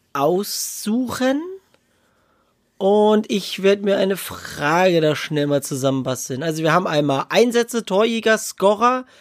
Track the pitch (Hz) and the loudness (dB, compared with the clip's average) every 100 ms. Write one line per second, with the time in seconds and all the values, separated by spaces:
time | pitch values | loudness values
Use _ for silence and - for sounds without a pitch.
0 | _ 143 147 180 202 - - - - 226 | _ -2 0 0 -2 -8 -8 -8 -4 -2
1 | 247 - 254 277 349 381 _ _ _ _ | -2 -2 -2 -2 -6 -14 _ _ _ _
2 | _ _ _ _ _ _ _ - 190 208 | _ _ _ _ _ _ _ -2 2 4
3 | 214 214 214 208 - - 190 202 202 196 | 6 4 2 -4 -4 0 2 2 2 0
4 | 190 190 - - - - 147 165 185 170 | 0 -2 -6 -12 -12 -4 0 2 4 4
5 | 156 143 - 151 143 143 - 139 135 135 | 2 0 -4 -2 0 0 -2 -2 -2 0
6 | 131 127 - 127 165 156 160 165 190 151 | -2 -6 -6 -6 -6 -2 2 2 2 0
7 | 147 139 - 175 240 233 233 233 - 190 | 0 -2 0 2 2 2 -2 -4 -2 0
8 | 233 226 220 214 - - 196 208 240 254 | 2 0 0 0 -2 0 2 4 2 0
9 | 254 _ | -6 _